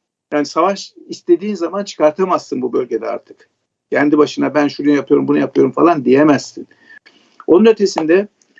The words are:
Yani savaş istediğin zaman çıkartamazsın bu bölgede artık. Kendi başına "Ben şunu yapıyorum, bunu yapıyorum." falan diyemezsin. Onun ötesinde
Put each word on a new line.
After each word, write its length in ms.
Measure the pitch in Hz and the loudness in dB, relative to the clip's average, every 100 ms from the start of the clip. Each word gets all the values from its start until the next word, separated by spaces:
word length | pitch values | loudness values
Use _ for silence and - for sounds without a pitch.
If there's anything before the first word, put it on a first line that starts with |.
| _ _ - | _ _ -8
Yani 120 | 147 143 | -6 -4
savaş 480 | 165 185 196 - - - | -2 -2 -2 -10 -20 -18
istediğin 480 | - - 175 208 196 | -8 -2 0 -2 -6
zaman 280 | 165 196 | -6 -6
çıkartamazsın 800 | 202 - 151 151 185 156 - 127 | -10 0 0 0 -2 -2 -4 -6
bu 120 | 123 | -4
bölgede 340 | 127 123 113 110 | -4 -4 -6 -6
artık. 420 | 101 _ - _ _ _ _ - | -10 _ -20 _ _ _ _ -6
Kendi 260 | 127 147 147 | -2 2 2
başına 380 | 143 - 139 147 | 0 0 -4 -2
"Ben 120 | 147 | -2
şunu 220 | - 147 | -2 0
yapıyorum, 380 | 143 135 143 139 | 0 2 0 2
bunu 120 | 147 | 0
yapıyorum." 320 | 139 139 135 | 0 0 0
falan 340 | 143 151 139 123 | 2 2 2 2
diyemezsin. 640 | 131 156 131 - - - _ _ - _ _ _ _ - | 4 4 2 -2 -16 -20 _ _ -20 _ _ _ _ 2
Onun 180 | 170 220 | 4 6
ötesinde 640 | 220 196 - 156 180 208 _ _ | 4 0 -2 0 0 0 _ _